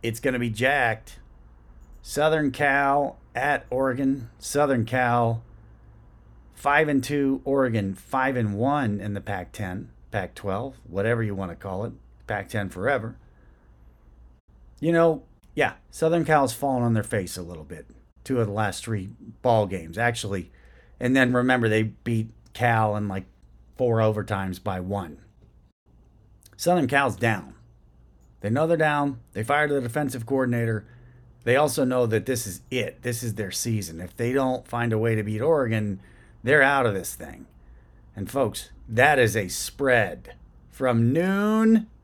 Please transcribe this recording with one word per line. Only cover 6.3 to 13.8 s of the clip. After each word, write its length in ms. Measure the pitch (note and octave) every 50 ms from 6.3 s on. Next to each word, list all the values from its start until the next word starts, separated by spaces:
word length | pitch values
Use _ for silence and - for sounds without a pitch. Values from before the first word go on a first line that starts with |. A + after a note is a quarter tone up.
| - - - -
five 360 | - - - C#3+ C#3+ D3+ D#3+ D3
and 140 | C#3+ C3+
two. 380 | A2+ - D3 C#3+ C#3+ C3+ C3+ - -
Oregon, 500 | C#3 C3+ C#3 C3+ B2+ A2+ A2 G2+ G2 F#2+
five 420 | - - - - C3 C3 C3+ C3+
and 180 | B2 A2+ G#2 G2+
one 460 | G2+ A#2 C3+ C#3+ D3 C3+ A2 G#2 G2+
in 140 | F#2+ G#2 G2+
the 80 | G2
Pac-ten, 640 | - - G2+ F#2 F2+ - - - G#2 F#2 F2+ G2+ - - - - - -
Pac-twelve, 680 | - G#2 F#2 F2+ - - - G2+ F#2+ G2+ B2 C3+ B2+ - -
whatever 360 | - E2 F#2+ G2+ A2+ A#2+ A#2
you 120 | A2+ G#2 G2+
wanna 220 | F#2+ F#2+ F2+ E2
call 300 | - - G2 F#2 F#2+ G#2+
it, 80 | - A#2 - - - - - -
Pac-ten 420 | - G#2+ G2+ F#2+ - - G#2+ G2+ F#2
forever. 480 | F2+ F#2 F#2+ B2+ C#3+ B2 G#2 A#2 C3 - - - _ _ - - - _ _ - - _